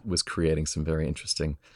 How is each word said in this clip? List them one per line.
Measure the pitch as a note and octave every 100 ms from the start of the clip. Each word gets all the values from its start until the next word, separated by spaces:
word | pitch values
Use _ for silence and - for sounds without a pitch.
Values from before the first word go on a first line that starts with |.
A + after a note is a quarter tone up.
| G#2+
was | E2+
creating | - - D#2+ D#2+ D#2
some | D#2 D#2
very | D#2 D#2
interesting | D#2 - - D#2+ D2 _